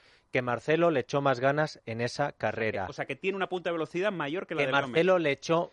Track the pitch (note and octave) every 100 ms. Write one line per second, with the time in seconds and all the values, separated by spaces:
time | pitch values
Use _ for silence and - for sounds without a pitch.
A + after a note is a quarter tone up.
0 | _ _ _ C3 B2 A#2+ - D#3+ E3+ C#3+
1 | - C#3+ C#3+ B2 C3+ D3 D#3 - - A2+
2 | A#2+ - C#3+ - A2 G#2 A2 G#2 F#2 C#3
3 | C#3 C3 F#3+ F#3+ F3+ F#3 F3 E3+ D3+ F3
4 | G#3 F3+ C#3 F3 - D#3 C#3 C#3 C3+ D#3
5 | F3+ F#3 D3+ C#3 - E3 -